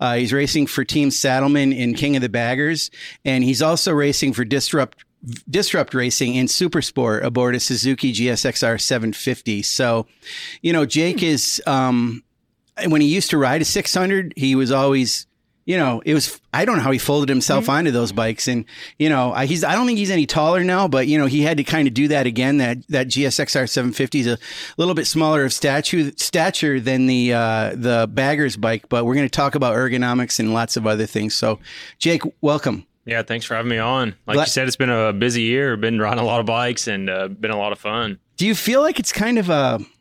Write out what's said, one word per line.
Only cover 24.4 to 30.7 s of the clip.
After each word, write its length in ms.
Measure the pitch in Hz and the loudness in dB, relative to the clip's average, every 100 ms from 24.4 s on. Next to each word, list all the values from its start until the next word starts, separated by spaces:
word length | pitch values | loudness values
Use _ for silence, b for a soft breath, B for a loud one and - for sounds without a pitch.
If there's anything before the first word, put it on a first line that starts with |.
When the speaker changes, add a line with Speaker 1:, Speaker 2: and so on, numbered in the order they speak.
| B B B B | B B B B
Speaker 1:
little 160 | 175 | 0
bit 140 | 170 139 | 0 0
smaller 360 | 165 156 156 | 0 2 2
of 120 | 135 | 0
statu-, 580 | - 147 139 151 175 147 - | 0 0 0 0 0 0 -2
stature 640 | - 175 160 - 156 135 | -2 0 0 0 0 0
than 260 | 117 131 131 | 0 2 2
the, 260 | 127 123 | 2 2
uh, 380 | 117 113 110 107 | 2 0 0 -2
the 360 | - 120 117 - | -2 0 2 0
Baggers 460 | 117 135 151 143 107 | 0 0 2 0 0
bike, 320 | 113 113 - | -2 -2 -2
but 160 | 120 117 | 0 2
we're 80 | |
gonna 160 | 131 135 | 2 0
talk 240 | - 143 | 0 0
about 200 | 147 127 | 2 0
ergonomics 640 | 113 131 123 123 123 123 - | 2 0 0 0 0 -2 -2
and 140 | 110 | 0
lots 240 | 110 113 | 0 -2